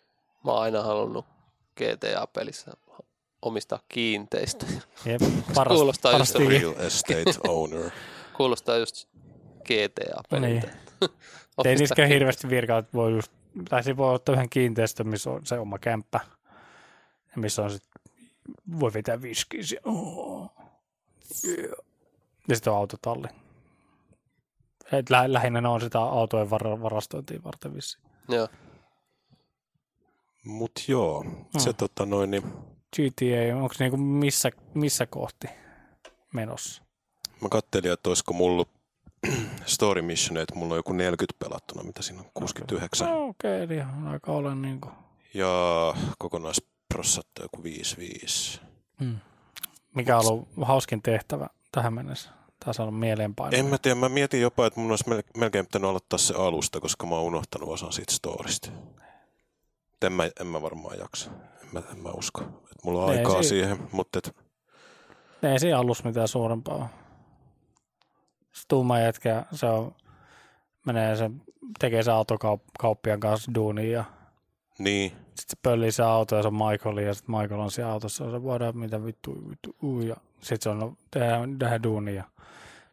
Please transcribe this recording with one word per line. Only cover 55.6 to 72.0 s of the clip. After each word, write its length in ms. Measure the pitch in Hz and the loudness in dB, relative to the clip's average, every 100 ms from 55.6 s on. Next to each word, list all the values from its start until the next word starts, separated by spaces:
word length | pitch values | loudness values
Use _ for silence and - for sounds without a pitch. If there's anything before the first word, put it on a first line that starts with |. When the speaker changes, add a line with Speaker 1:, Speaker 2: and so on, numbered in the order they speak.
| 92 | 0
Speaker 3:
pitänyt 240 | 101 95 | 0 0
aloittaa 300 | 92 - 90 | 0 0 0
se 140 | - | 2
alusta, 460 | 85 92 80 - - | 2 2 2 -2 -4
koska 260 | 78 - 87 | -4 -4 -2
mä 80 | 82 | -2
oon 80 | |
unohtanut 460 | 85 82 - - 82 | 0 -2 -4 -8 -8
osan 240 | 78 85 | -8 -8
siitä 200 | 87 - | -8 -4
storista. 580 | - - - - - - - - - - - _ _ _ _ _ _ _ - | -4 -4 -6 -6 -6 -8 -16 -20 -20 -20 -20 _ _ _ _ _ _ _ -4
En 120 | 92 | -2
mä, 160 | 92 82 - | -2 -6 -8
en 80 | 90 | -10
mä 140 | 80 | -8
varmaan 380 | 76 82 85 - | -8 -10 -14 -14
jaksa. 320 | 87 - - - - - | -12 -12 -12 -16 -20 -20
En 60 | - | -14
mä, 100 | 85 - | -14 -12
en 60 | 95 | -14
mä 100 | 87 | -12
usko, 320 | - - - | -10 -10 -10
että 320 | - - - - | -12 -16 -20 -10
mulla 220 | 87 87 95 | -4 0 2
on 60 | |
Speaker 2:
Ei 40 | 95 | 4
Speaker 3:
aikaa 260 | 117 95 | 4 4
Speaker 2:
si- 60 | 92 | 4
Speaker 3:
siihen, 300 | 101 92 95 - | 2 2 -2 -4
mut 240 | 95 - 92 | -4 -2 -4
et 200 | - - _ _ _ _ - - - - _ - | -6 -12 _ _ _ _ -20 -20 -20 -20 _ -2
Speaker 2:
Ei 160 | 147 135 | 2 4
siinä 180 | 170 139 | 6 4
alussa 240 | 123 117 | 4 0
mitään 240 | 120 113 113 | -2 0 2
suurempaa. 640 | 127 113 117 120 - 113 - - - _ _ _ _ _ _ _ _ _ _ _ _ _ | 2 0 -2 -4 -6 -8 -12 -20 -20 _ _ _ _ _ _ _ _ _ _ _ _ _
Se 100 | - - | -12 0
tumma 320 | 139 123 120 | 2 4 4
jätkä, 460 | 113 - 120 110 - | 4 2 0 0 -4
se 120 | 151 120 | -2 0
on, 300 | 110 113 - _ - - - - _ _ _ - | 2 -2 -10 _ -20 -20 -20 -20 _ _ _ -2
menee 300 | 117 110 110 | 0 2 2
sen, 260 | 110 131 - - 262 220 | -2 -4 -16 -20 -18 -4
tekee 240 | 127 113 | 0 2